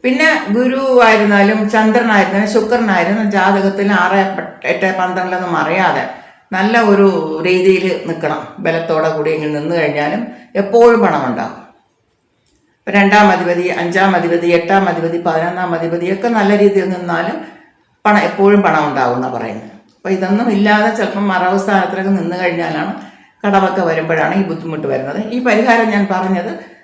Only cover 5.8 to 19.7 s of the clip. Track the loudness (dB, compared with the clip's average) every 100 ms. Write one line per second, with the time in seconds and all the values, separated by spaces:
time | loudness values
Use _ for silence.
5.8 | 0 0 -6 -12 -20 _ _ -2 0 2
6.8 | 4 4 4 2 -4 -4 0 2 4 2
7.8 | 0 -4 -6 -6 -6 -6 -10 -6 -4 -4
8.8 | -2 -2 0 -2 -2 -2 -4 -4 -4 -2
9.8 | -2 -2 -4 -4 -8 -12 -8 -4 0 4
10.8 | 6 6 2 0 -4 -6 -8 -10 -20 _
11.8 | _ _ _ _ _ _ _ _ _ _
12.8 | -2 2 4 6 4 4 0 0 -2 -2
13.8 | -2 2 2 2 0 0 2 2 2 2
14.8 | 2 -2 -2 -2 -2 -2 -2 -4 -4 -4
15.8 | -4 -4 -4 -2 -2 0 2 4 4 2
16.8 | -2 -4 -4 -4 -4 -8 -12 -20 _ _
17.8 | _ _ 0 2 0 2 4 4 4 0
18.8 | 0 0 -2 -2 -4 -6 -8 -10 -14